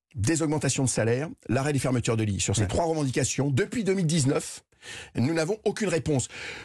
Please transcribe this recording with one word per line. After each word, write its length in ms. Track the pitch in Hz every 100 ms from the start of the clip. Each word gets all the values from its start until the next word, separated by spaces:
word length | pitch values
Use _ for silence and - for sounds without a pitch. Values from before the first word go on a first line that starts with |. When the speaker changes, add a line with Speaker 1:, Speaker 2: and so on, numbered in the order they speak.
| _ -
Speaker 1:
des 260 | 107 160
augmentations 420 | 156 151 143 -
de 60 | 127
salaire, 400 | - 113 123 165 - -
l'arrêt 240 | 123 139
des 80 | 139
fermetures 380 | 131 127 113 113
de 80 | 107
lits. 160 | 95
Sur 160 | - 101
ces 60 |
Speaker 2:
Ouais. 40 | 98
Speaker 1:
trois 180 | 110 170
revendications, 640 | 160 139 117 117 - 143
depuis 340 | 131 208 254 190
deux 80 |
mille 120 | 190 156
dix-neuf, 580 | 165 131 151 - - - _ - - - -
nous 180 | 123
n'avons 240 | 160 160 220 208
aucune 240 | 185 196
réponse. 380 | 165 151 139 - - - -